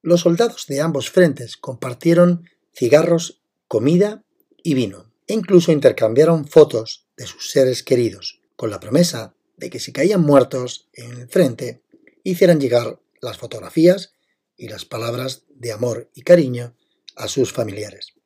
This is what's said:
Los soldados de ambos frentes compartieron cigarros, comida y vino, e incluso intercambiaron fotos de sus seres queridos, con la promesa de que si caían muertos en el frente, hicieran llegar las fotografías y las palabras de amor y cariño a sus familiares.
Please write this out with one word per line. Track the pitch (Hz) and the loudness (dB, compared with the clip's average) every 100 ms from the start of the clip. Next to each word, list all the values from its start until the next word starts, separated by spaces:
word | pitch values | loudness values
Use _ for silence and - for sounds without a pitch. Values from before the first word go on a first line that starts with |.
Los | 165 170 | 2 2
soldados | 170 170 - - - | 2 2 -2 -4 -8
de | 139 | -4
ambos | 165 143 123 | -2 -4 -2
frentes | - 175 127 120 - | 2 2 2 -12 -14
compartieron | - 120 131 131 170 170 175 175 - _ _ | -14 -10 -10 -4 2 4 4 2 -6 _ _
cigarros, | - 120 143 175 170 170 - _ _ _ | -4 4 4 4 0 -2 -16 _ _ _
comida | 107 123 175 208 214 _ _ _ _ - | -2 2 2 2 -2 _ _ _ _ -4
y | |
vino, | 131 110 92 - _ - | -2 -2 -8 -20 _ -6
e | |
incluso | 220 180 185 170 | -6 4 4 4
intercambiaron | 151 135 - 110 117 156 165 147 | 4 4 2 0 4 4 2 4
fotos | - 147 113 110 - _ _ | 6 6 2 -8 -16 _ _
de | 120 | -18
sus | - - | -16 -4
seres | 143 127 123 | 0 0 0
queridos, | - 127 117 95 - _ _ - | 0 0 0 -4 -18 _ _ -10
con | 113 | -8
la | 98 | -8
promesa | - 135 175 113 110 _ _ _ | -8 -8 -8 -10 -14 _ _ _
de | 127 | -14
que | 120 | -12
si | - | -12
caían | 123 165 202 | -4 -2 0
muertos | 151 139 123 131 123 - _ | 4 4 4 -4 -10 -12 _
en | - 120 | -20 -20
el | 123 123 | -18 -4
frente, | 190 151 113 123 117 _ _ _ _ | 0 0 -2 -12 -14 _ _ _ _
hicieran | 190 180 185 160 | -8 0 2 4
llegar | 135 120 - - _ _ | 2 0 -2 -12 _ _
las | 123 - | -14 -14
fotografías | - - - - 165 190 175 _ _ _ _ _ | -16 -16 -8 2 4 4 -4 _ _ _ _ _
y | 175 | -18
las | 104 - | -16 -14
palabras | 117 120 120 131 127 _ | -10 -8 -6 -8 -12 _
de | 139 120 | _ -14
amor | 107 123 113 - | -6 -6 -6 -12
y | - | -16
cariño | - 175 135 120 120 _ _ _ - | 2 4 4 -6 -10 _ _ _ -20
a | - 110 | -14 -8
sus | - 123 | -4 -4
familiares. | - 110 98 104 - - _ | -4 -8 -8 -14 -16 -20 _